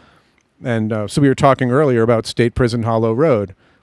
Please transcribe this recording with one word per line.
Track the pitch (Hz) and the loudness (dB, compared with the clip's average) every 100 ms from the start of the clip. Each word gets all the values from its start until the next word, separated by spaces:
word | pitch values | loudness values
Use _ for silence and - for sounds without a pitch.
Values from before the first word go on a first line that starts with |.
| _ _ _ _ _ _ | _ _ _ _ _ _
And, | 135 113 107 | -6 -4 -2
uh, | 110 104 | -4 -4
so | - | 0
we | 143 | 2
were | 131 | 4
talking | 143 127 127 | 2 2 0
earlier | 127 151 120 | 0 2 2
about | 113 113 113 | 2 0 -2
State | - 120 | -2 -2
Prison | - 123 120 | 0 -2 0
Hollow | 117 113 113 | -2 0 0
Road. | 113 160 113 98 - _ _ | 0 0 0 -2 -10 _ _